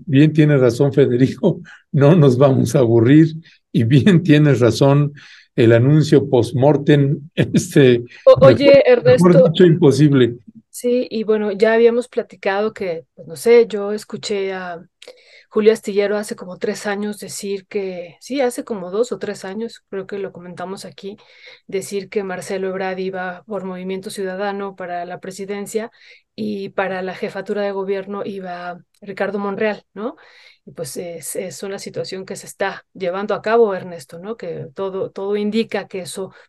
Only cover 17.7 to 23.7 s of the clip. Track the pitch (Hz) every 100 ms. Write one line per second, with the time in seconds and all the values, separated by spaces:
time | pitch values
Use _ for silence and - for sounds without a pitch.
17.7 | 208 190 180 175 - - 277 247 294 285
18.7 | 208 180 202 247 190 208 196 190 208 226
19.7 | - _ 196 185 202 190 175 180 170 180
20.7 | 196 190 - 196 214 _ _ - - -
21.7 | 190 - 202 190 214 190 180 - 190 190
22.7 | 190 190 185 185 185 180 180 - 196 185